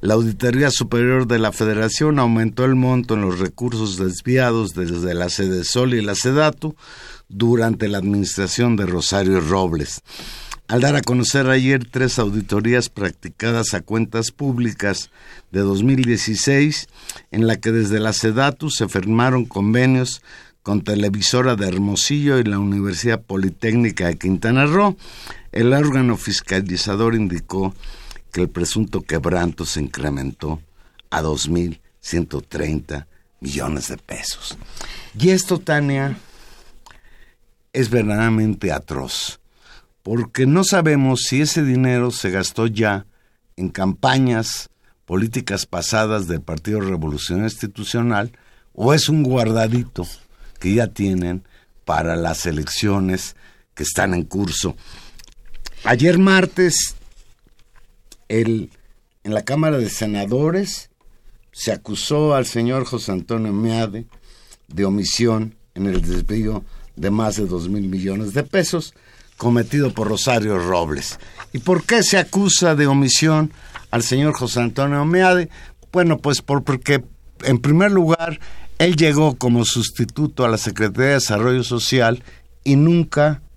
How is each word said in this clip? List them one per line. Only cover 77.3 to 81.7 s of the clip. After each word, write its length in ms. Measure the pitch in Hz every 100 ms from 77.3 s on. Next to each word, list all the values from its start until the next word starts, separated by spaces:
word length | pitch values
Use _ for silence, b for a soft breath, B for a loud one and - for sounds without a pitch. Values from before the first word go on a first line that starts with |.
| -
en 160 | 120 123
primer 320 | 131 156 202
lugar, 500 | 196 165 165 165 151 B B B -
él 180 | 165 165
llegó 400 | 160 147 156 123
como 280 | 127 120
sustituto 800 | 113 - 113 - 113 - 151 -
a 40 | 123
la 80 | 110
Secretaría 520 | - 101 107 95 131
de 60 |
Desarrollo 480 | 139 - 104 117 127
Social 640 | 120